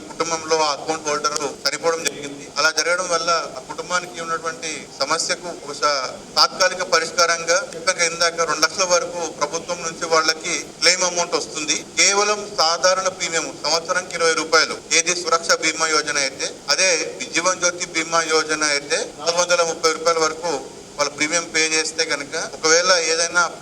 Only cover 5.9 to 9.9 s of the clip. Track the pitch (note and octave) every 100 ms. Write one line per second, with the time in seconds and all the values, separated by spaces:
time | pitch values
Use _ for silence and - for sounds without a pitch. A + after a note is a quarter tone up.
5.9 | C#3+ B2+ - - D3+ E3 - F#3 F3+ F#3
6.9 | E3 D#3 F3+ E3+ E3 E3 F3+ F3 E3 E3+
7.9 | F3 E3 E3 E3+ E3+ D#3 D3+ D#3+ - F#3
8.9 | F3 E3+ F3 D#3+ D3+ D3 E3 E3+ F3 E3